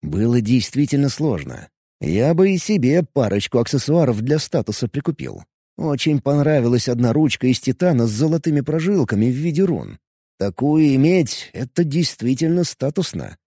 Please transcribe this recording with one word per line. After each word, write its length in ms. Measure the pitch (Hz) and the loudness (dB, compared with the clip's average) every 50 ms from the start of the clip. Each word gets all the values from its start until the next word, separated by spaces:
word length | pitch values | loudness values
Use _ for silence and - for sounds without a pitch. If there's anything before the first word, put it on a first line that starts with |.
Было 400 | - 73 76 95 107 117 120 123 | -8 -6 -2 0 0 2 2 2
действительно 640 | 110 104 123 127 101 - - 135 147 135 - 143 139 | 2 2 2 2 0 0 -2 -2 -2 0 0 0 0
сложно. 640 | 139 123 - 147 156 113 82 69 64 60 50 - - _ _ _ _ _ _ | 0 -2 -2 -2 -2 -2 -4 -6 -10 -12 -14 -16 -20 _ _ _ _ _ _
Я 320 | - 71 82 101 120 147 170 | -4 -2 0 2 2 2 4
бы 180 | 165 190 196 | 4 4 2
и 60 | 190 | 2
себе 460 | 175 - - 214 190 120 127 143 175 170 | 0 -2 -2 0 2 2 2 2 2 0
парочку 560 | - _ 143 123 104 92 101 - - - 120 | 0 _ 0 0 2 0 -2 -2 0 0 0
аксессуаров 600 | 117 - - 135 - - 151 175 160 131 117 104 | 0 0 -2 -2 0 2 2 2 2 2 0 -2
для 160 | 110 127 147 | 0 0 -2
статуса 520 | 156 - - - 156 110 - 107 - - 113 | -2 -2 -2 -4 -4 -2 -2 -4 -4 -6 -6
прикупил. 540 | - 143 - - 147 - - 60 50 50 - _ _ _ _ _ _ | -6 -4 -4 -4 -6 -6 -10 -12 -12 -14 -18 _ _ _ _ _ _
Очень 420 | - - 156 143 - - 151 151 139 | -8 -4 -4 -2 -2 0 0 0 0
понравилась 680 | - 139 143 147 143 156 151 143 117 117 123 120 - - | 0 2 2 2 2 4 2 2 2 2 2 2 0 0
одна 240 | 120 117 123 120 117 | -2 0 2 2 4
ручка 340 | 151 156 139 - - - | 4 2 2 0 0 0
из 140 | 127 127 - | 0 0 0
титана 440 | - 131 127 _ 180 180 165 120 117 | 0 -4 -2 _ 0 2 2 2 2
с 60 | 113 | 0
золотыми 500 | 104 107 151 160 160 165 - 165 151 143 | 0 0 0 0 0 0 0 0 -2 0
прожилками 680 | 131 - 156 160 160 185 208 185 131 - 113 101 110 | -2 -2 -4 -2 0 0 0 0 0 0 0 0 2
в 80 | 123 123 | 0 0
виде 280 | 131 151 170 151 151 190 | 0 -2 -2 0 0 0
рун. 340 | 185 156 95 60 50 53 - _ _ _ _ _ _ _ | 0 0 -4 -6 -10 -16 -20 _ _ _ _ _ _ _
Такую 560 | _ 95 101 90 - 127 143 151 156 156 147 135 | _ -6 -6 -4 -2 0 2 4 4 4 4 4
иметь — 560 | 131 135 160 185 185 156 113 - - - - _ | 4 4 4 4 2 0 0 -4 -12 -12 -16 _
это 320 | - - 131 _ 180 175 | -10 -10 -6 _ -2 -2
действительно 800 | 151 135 170 165 - - - 110 120 135 123 160 160 170 180 170 | 0 0 -2 -2 -2 -4 -4 -2 -2 -2 0 0 0 0 0 0
статусно. 720 | - - _ 131 139 151 - 170 - - 82 64 50 - _ _ | -2 -4 _ -4 -4 -2 -2 -4 -4 -6 -8 -10 -10 -14 _ _